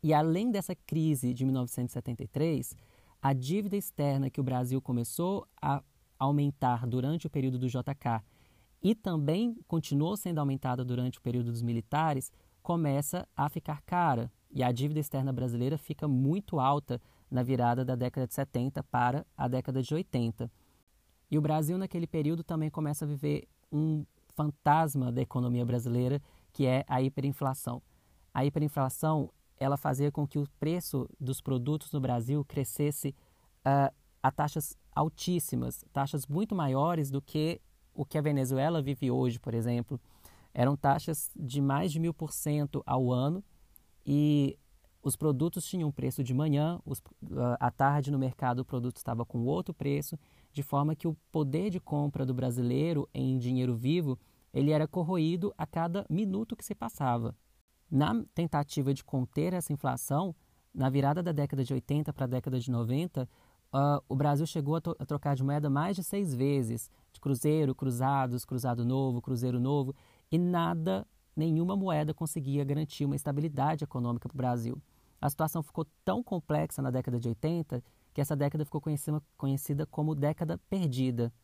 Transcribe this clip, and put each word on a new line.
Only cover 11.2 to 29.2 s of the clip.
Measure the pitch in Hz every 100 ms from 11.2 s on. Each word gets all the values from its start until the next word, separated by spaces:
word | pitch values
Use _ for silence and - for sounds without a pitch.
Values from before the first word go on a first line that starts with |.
período | - 120 120
dos | 117
militares, | 117 117 110 147 160 139 - - _ _
começa | - 170 151 139 147 180 - -
a | 143
ficar | - - 147
cara. | - 175 170 127 120 _ _
E | -
a | 127
dívida | 120 147 156
externa | 147 135 135
brasileira | 127 127 117 123 156
fica | - 156 151
muito | 127 135 180 - 160
alta | 131 143 - 120 - _ _
na | 127
virada | 127 131 120 120
da | 127 127
década | 123 131 127
de |
setenta | - 139 - 123 143
para | 147 127 123 135 - -
a | 127
década | 127 127 131
de | 123
oitenta. | 151 190 131 117 110 120 _ _ _ _ _ _ _ _
E | 151
o |
Brasil, | 147 156 156 180
naquele | 190 175 165
período, | 160 147 165
também | 165 165 156
começa | 147 151 147
a | 151
viver | 147 147 147 - _ _
um | 147 156 156 - _ _
fantasma | - 151 147 - 151 160 139 127
da | 120
economia | 127 123 123 120
brasileira, | 120 120 123 120 127 143 - - _
que | -
é | 135 127 135
a | 127
hiperinflação. | 135 139 139 135 139 131 - 123 _ _ _ _ _
A | -
hiperinflação, | 139 147 151 147 131 - 156 156